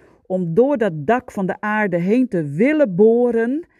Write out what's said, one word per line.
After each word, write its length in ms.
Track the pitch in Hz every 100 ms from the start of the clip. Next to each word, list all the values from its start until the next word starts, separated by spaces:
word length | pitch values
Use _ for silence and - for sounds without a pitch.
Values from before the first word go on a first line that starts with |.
| _ _ -
om 280 | 185 175
door 240 | 165 262 285
dat 300 | 208 156 143
dak 240 | 240 -
van 140 | - 185
de 100 | -
aarde 380 | 214 214 208 170
heen 300 | 180 240 254
te 160 | 180
willen 520 | 147 143 247 311 269 175
boren 720 | 220 233 247 226 233 285 349